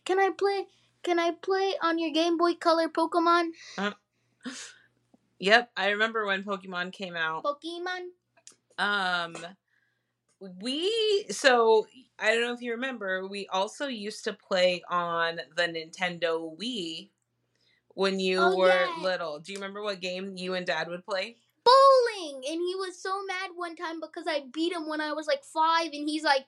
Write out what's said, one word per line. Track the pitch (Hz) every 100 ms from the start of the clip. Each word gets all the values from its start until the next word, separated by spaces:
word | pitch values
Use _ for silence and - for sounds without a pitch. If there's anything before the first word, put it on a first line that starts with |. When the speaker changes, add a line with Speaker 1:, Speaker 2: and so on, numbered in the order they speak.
| -
Speaker 1:
"Can | 370
I | 381
play, | 381 392 392 392 _ _ _
can | 349 339
I | 339
play | 330 - 285 - -
on | 330 330
your | 330
Game | 302 339 330
Boy | 349 339
Color | 339 330 320
Pokemon?" | 330 330 349 339 349 330 330 - -
Speaker 2:
Uh, | 202 - _ _ _ _ 254 - - - _ _ _ _ _ -
yep, | 185 233 240 -
I | 190
remember | 208 226 226 202
when | 190
Pokemon | 202 190 190 180 180
came | 185 185 170
out. | 160 160
Speaker 1:
Pokemon? | 294 285 320 339 359 370 359 - _ _ - - _ -
Speaker 2:
Um, | 202 202 185 175 170 165 170 190 _ _ _ _ _ _ _ -
we, | 190 180 233 285 370 453 427 403 -
so, | - 277 240 226 220 - - - -
I | 208
don't | 226
know | 240
if | 240
you | 240
remember, | 233 262 240 196 185 190
we | 202 190
also | 190 214 - 277
used | 226 202 - 220
to |
play | 202 - 185 180 175 -
on | 175 170 170 165 170 143 165
the |
Nintendo | 170 165 160 - 180 170 165 165 165 160
Wii | 226 233 165 160 190 _ _ _ _ _ _ _ _
when | - 190 190
you | 185 185
Speaker 1:
Oh, | 190 190
Speaker 2:
were | 185
Speaker 1:
yeah. | 185 180 175
Speaker 2:
little. | 185 180 165 151
Do | 170
you | 196
remember | 196 202
what | 208 190
game | 180 185 196 185
you | 185 185
and | 175
Dad | 160 165
would | 175 -
play? | 190 208 - _ _
Speaker 1:
Bowling! | 480 523 554 523 466 415 311 269 262
And | 330
he | 349 381
was | 381 359
so | 381 392 392
mad | 370 381 349
one | 339 330
time | 330 330
because | 311 349 330
I | 294 262
beat | 302 339
him | 349 311
when | 302
I | 302
was, | 302 302
like, | 277
five, | - 320 320 330 330
and | 294 294
he's | 311
like | 302 269